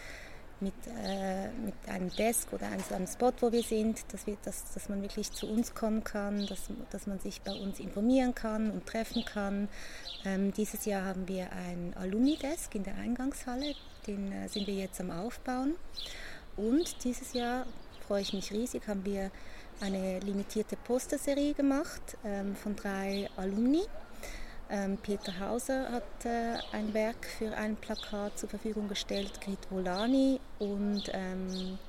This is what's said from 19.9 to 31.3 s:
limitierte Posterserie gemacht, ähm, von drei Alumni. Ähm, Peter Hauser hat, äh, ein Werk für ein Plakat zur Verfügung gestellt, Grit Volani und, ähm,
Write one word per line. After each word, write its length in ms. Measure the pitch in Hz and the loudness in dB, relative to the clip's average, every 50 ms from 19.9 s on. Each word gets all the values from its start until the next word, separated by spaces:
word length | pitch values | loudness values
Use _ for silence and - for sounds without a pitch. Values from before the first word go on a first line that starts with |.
| 190 190 190 190 185 185 | 0 2 2 0 0 0
limitierte 560 | 190 202 196 202 202 - - 214 208 - 202 | 0 0 0 0 0 0 0 0 0 0 -2
Posterserie 800 | - - - 240 254 - - 294 277 - 285 277 277 285 294 294 | -4 0 2 2 2 2 0 0 0 2 2 4 4 4 4 4
gemacht, 640 | - 277 277 269 277 339 - - - - - - - - | 4 6 6 6 4 2 0 -4 -8 -8 -8 -8 -6 -4
ähm, 320 | 208 202 196 196 202 196 | -2 -2 0 0 -2 -2
von 180 | - - 208 202 | -2 -2 -2 -2
drei 560 | 202 - 202 196 190 196 196 196 202 196 - - | -2 -2 -2 0 0 0 0 0 0 -2 -2 -2
Alumni. 460 | - 185 196 196 214 233 254 294 339 415 - - - - - - - - - - - - - - - - - | -2 0 2 4 4 6 6 6 6 4 2 -2 -6 -8 -8 -10 -8 -6 -6 -6 -6 -6 -6 -6 -8 -4 -2
Ähm, 280 | 208 208 196 196 196 208 | 0 0 2 2 0 0
Peter 380 | - 214 202 196 - 202 180 180 | 0 0 -2 0 -2 -4 -4 -2
Hauser 540 | 196 196 220 247 - - 269 262 262 - | -2 0 0 0 2 2 2 2 2 0
hat, 320 | 240 247 247 - - - - | 0 -2 -2 -4 -6 -4 -2
äh, 340 | 240 233 233 233 233 233 - - - | 0 2 2 2 2 0 -2 -2 -2
ein 200 | - 214 214 214 208 | -2 0 0 2 4
Werk 300 | 220 214 226 233 - - - - - | 4 4 2 0 -2 -6 -8 -4 -2
für 180 | 226 214 - | -2 -2 0
ein 200 | - 214 214 214 | 0 0 0 0
Plakat 600 | - - - 214 - - - 214 202 202 208 - | -2 -2 -4 -4 -4 -4 -2 -2 -2 -2 -2 -2
zur 120 | - - 208 | -4 -4 -4
Verfügung 400 | - 202 - 220 214 214 208 202 | -4 -2 -2 -2 0 0 0 0
gestellt, 520 | 196 - - - 202 196 196 196 - - | 0 -2 0 0 0 0 0 -2 -4 -4
Grit 300 | - 196 196 - - - | -4 -4 -4 -4 -4 -2
Volani 720 | 190 190 185 180 180 190 220 240 269 269 269 269 269 - - - - - | 0 0 2 2 2 4 4 6 8 8 8 8 6 4 0 -6 -4 -2
und, 460 | 214 202 202 202 208 208 208 202 - - | 0 0 2 2 2 4 2 2 0 0
ähm, 680 | - 190 190 185 | -2 -2 0 -2